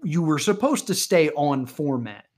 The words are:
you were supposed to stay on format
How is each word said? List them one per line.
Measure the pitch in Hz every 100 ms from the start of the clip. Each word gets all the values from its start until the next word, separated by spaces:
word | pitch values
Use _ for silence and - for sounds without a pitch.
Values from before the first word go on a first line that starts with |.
you | 180 165
were | 160 151
supposed | 208 196 262 285 -
to | 170
stay | - 180 156
on | 151 147 135 123
format | - 147 127 113 104 -